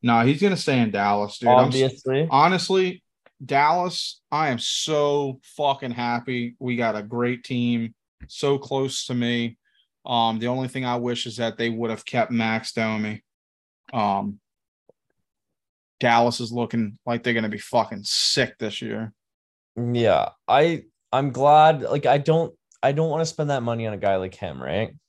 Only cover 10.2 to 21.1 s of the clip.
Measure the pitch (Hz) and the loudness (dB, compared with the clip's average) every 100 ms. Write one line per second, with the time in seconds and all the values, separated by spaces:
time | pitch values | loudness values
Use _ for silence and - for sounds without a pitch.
10.2 | 117 110 120 127 131 135 127 123 123 120 | 0 0 -4 -4 -4 -6 -4 -2 -2 -4
11.2 | 120 107 117 107 117 113 113 110 - 127 | -6 -4 -6 -2 -4 -2 -4 -6 -4 -2
12.2 | 113 117 113 113 113 - 110 110 107 110 | 0 0 0 -2 -4 -4 -2 -2 -4 -8
13.2 | _ _ _ _ _ _ _ 123 104 98 | _ _ _ _ _ _ _ -2 0 0
14.2 | 101 101 _ _ _ _ _ _ _ _ | -2 -10 _ _ _ _ _ _ _ _
15.2 | _ _ _ _ _ _ _ _ 123 117 | _ _ _ _ _ _ _ _ 4 6
16.2 | 120 120 117 120 117 120 107 104 - 120 | 4 0 -6 -4 -4 -2 -4 -6 -6 -4
17.2 | 120 113 107 104 - 120 107 104 101 - | -2 -2 -2 -6 -2 -2 -2 -6 -6 -2
18.2 | - - 120 - 110 - 117 110 113 _ | 0 0 -2 -2 -8 -8 -8 -8 -10 _
19.2 | _ _ _ _ _ - 120 120 113 82 | _ _ _ _ _ -6 -2 2 4 4
20.2 | 50 - - 123 156 160 - _ _ | 2 -6 2 4 4 0 -8 _ _